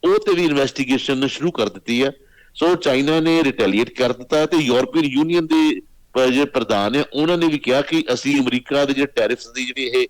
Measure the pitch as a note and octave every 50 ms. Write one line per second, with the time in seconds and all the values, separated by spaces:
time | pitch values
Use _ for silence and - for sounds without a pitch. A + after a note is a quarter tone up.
0 | - E3+ G3 G#3 G#3 G#3 F#3 E3+ F3+ D#3+ D3 C#3 C#3 C3 - - C3+ B2 C3+ C3
1 | - - C3+ C3 C3+ C3+ - - C#3+ F3 E3+ - A2 G2+ - G2 _ - A#2 A#2+
2 | C3+ C#3 C3+ - _ _ _ _ _ _ _ - D3+ E3+ F3+ E3+ - D3 C3 C3
3 | C#3 D3 D#3 E3 D#3+ E3 E3 E3 D#3 C3+ B2+ - A2+ F#2+ F#2+ G#2 A#2+ B2 - -
4 | B2+ A#2+ B2+ - B2+ - - D3+ D#3 D3+ F3 D#3+ D3+ B2 B2 B2 C3 B2+ - E3
5 | D#3 C#3+ B2+ C#3 D#3 E3 E3+ F3 E3 D#3 D#3+ D#3+ D#3 D#3 - F#2 - - - -
6 | _ _ _ B2+ C3 B2+ B2 C3 D3 C#3 - C3+ A2+ - A2+ G2+ G2+ G#2 A#2+ C#3+
7 | D3 - - C3+ D3+ E3 F3 E3+ E3 D#3+ D3+ C#3+ - A#2+ B2 C#3 C#3+ - E3 E3
8 | D#3 - B2 A#2+ - - C#3+ C#3+ C3 B2 B2 B2+ - - C3+ C#3+ C#3+ C#3 C#3 C3+
9 | C#3+ C#3 - - A2 G#2+ B2 A#2+ - - - C3 B2+ B2 B2 C3+ C3 B2 A#2+ B2+
10 | B2